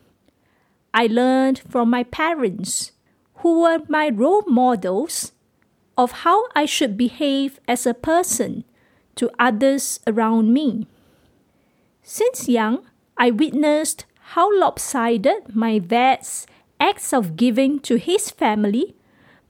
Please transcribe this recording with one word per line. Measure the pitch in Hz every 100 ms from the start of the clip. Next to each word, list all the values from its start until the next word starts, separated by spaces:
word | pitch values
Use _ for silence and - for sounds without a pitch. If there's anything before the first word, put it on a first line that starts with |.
| _ _ _ _ _ _ _ _ _
I | 226 233
learned | 233 254 262 262 262 -
from | 247 233
my | 247
parents, | 247 - 320 320 226 170 - - - _ _ _ _ -
who | 339 330
were | 339 330 311
my | 302 302
role | 208 262 415 403
models, | 247 254 226 180 190 320 - - - _ _ _ _ _ -
of | 247 -
how | 339 392 494
I | 302
should | 294 - 269 202
behave | 240 - 285 269 277 - -
as | 240
a | 254
person | 233 320 330 359 - 214 - - _ _ _ _ -
to | 240 -
others | 240 214 269 277 - - -
around | 220 220 226 220
me. | 262 294 214 - _ _ _ _ _ _ _ _ _ _ _
Since | - - 480 508 -
young, | 240 214 269 - _ _ -
I | 247
witnessed | 214 311 269 294 302 311 - - _ - -
how | 392 403
lopsided | 330 - - 269 233 233 247 403 - 214
my | 226 214
dad's | 175 240 254 262 - - - _ _ -
acts | 320 403 -
of | 269 180
giving | 160 240 226 269 285
to | - 240
his | - 392 -
family, | - 226 214 208 220 381 - _ _ _ _ _